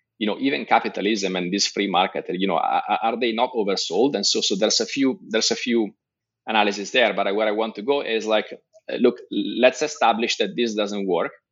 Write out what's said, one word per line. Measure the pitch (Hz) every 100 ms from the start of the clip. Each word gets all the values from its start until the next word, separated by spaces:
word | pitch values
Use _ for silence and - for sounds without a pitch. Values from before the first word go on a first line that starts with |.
| _ -
you | 104
know, | 98
even | 135 143 117
capitalism | 110 110 98 95 110 95 92
and | 87
this | 98 -
free | - 101
market, | 87 95 - -
you | 90 95
know, | 82
are, | - 85 - 104
are | 113 117
they | 120
not | 113 123
oversold? | 120 101 95 - 87 135 98
And | 101
so, | 113
so | - 98
there's | 107 -
a | 113
few, | - 135 117 -
there's | 110 -
a | 110
few | - 117 104 - _ _ _ _ -
analysis | 110 104 101 98
there, | 127 113
but | 95 101
I, |
where | 101 110
I |
want | 104 113 107
to |
go | 107 143
is, | 117 113 107
like, | 107 104 - _ - -
uh, | -
look, | 120 120 -
let's | 107 101 107 123 -
establish | 151 - 117 107 117 -
that | 104 117
this | 120 107
doesn't | 104 104 98
work. | 85 123 - _